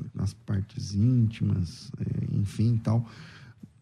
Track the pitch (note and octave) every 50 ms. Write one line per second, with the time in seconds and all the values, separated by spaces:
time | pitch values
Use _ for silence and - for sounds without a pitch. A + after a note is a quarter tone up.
0 | - - - - F#2+ G2 - - - - G#2+ F#2+ G2 - - - G2 F#2+ G2+ G2+
1 | A2 B2+ B2+ A#2+ A2+ G#2+ - - A2 G2+ G2+ F2+ F2 D#2+ - - - - - -
2 | - - - - - - - G#2+ G2+ G2 - - G#2+ A#2+ A#2 A2 - G#2+ A2+ A#2
3 | A#2 - - - - - - - - - - - - - _ -